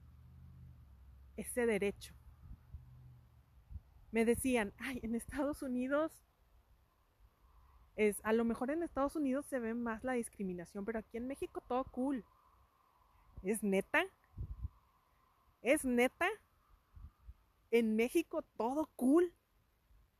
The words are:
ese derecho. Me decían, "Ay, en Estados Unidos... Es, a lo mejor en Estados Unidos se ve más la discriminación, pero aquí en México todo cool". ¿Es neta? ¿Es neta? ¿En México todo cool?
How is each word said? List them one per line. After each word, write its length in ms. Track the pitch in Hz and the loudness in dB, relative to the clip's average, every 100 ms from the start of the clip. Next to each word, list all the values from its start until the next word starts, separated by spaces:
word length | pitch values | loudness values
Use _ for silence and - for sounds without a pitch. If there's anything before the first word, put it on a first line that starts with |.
| - - - - - - - - - - - - - - | -20 -20 -20 -20 -20 -20 -20 -20 -20 -20 -20 -20 -16 -12
ese 300 | - 247 233 | -6 0 2
derecho. 480 | 202 202 - - - - - - - - - - - - - - - - - - - - - - | 4 2 -2 -10 -18 -20 -20 -18 -18 -16 -18 -18 -20 -20 -20 -20 -20 -20 -20 -14 -14 -14 -20 -2
Me 140 | 220 | 2
decían, 480 | 226 233 262 240 202 - | 4 4 2 2 0 -4
"Ay, 220 | 240 240 | -8 -6
en 120 | 220 | -4
Estados 480 | 233 - 262 285 294 | -4 -4 -2 -2 -2
Unidos... 640 | 277 247 262 285 320 - _ _ _ - _ _ _ _ _ _ - _ - - - - - - | -4 -2 0 2 0 -4 _ _ _ -20 _ _ _ _ _ _ -20 _ -20 -20 -20 -20 -10 2
Es, 280 | 214 196 | 2 2
a 80 | 214 | 2
lo 120 | 226 | 2
mejor 260 | 233 226 254 | 2 0 -2
en 120 | 320 | -2
Estados 340 | 330 269 277 320 | -2 -2 -2 0
Unidos 280 | 277 269 | 0 0
se 140 | 285 262 | -2 -4
ve 160 | 220 | -2
más 280 | 240 233 220 | -2 -4 -4
la 120 | 254 | -2
discriminación, 720 | 247 226 - 190 175 165 202 202 | -2 -4 -6 -6 -6 -8 -6 -4
pero 140 | 220 | -4
aquí 180 | - 226 | -6 -8
en 80 | 254 | -8
México 340 | 277 349 381 | -8 -8 -8
todo 240 | - 247 | -4 -2
cool". 400 | - - 269 262 - _ _ _ _ _ _ _ _ _ _ - | -2 -2 -2 -2 -6 _ _ _ _ _ _ _ _ _ _ -6
¿Es 200 | 190 220 | -2 0
neta? 440 | 202 190 - 294 381 - _ - - - - - _ _ _ _ _ _ _ _ | 2 2 2 0 0 -6 _ -10 -10 -8 -10 -12 _ _ _ _ _ _ _ _
¿Es 240 | 226 302 | 2 2
neta? 440 | 262 240 254 - 359 440 _ _ _ - _ - - - - - _ _ _ | 4 2 2 2 -2 -2 _ _ _ -20 _ -20 -18 -18 -20 -20 _ _ _
¿En 260 | 233 220 220 | 2 4 2
México 440 | 240 339 - 320 - - | 2 0 0 -4 -6 -4
todo 300 | 226 285 302 - | -2 -2 -4 0
cool? 380 | 254 330 349 - _ _ _ _ _ - _ | 4 6 4 -2 _ _ _ _ _ -20 _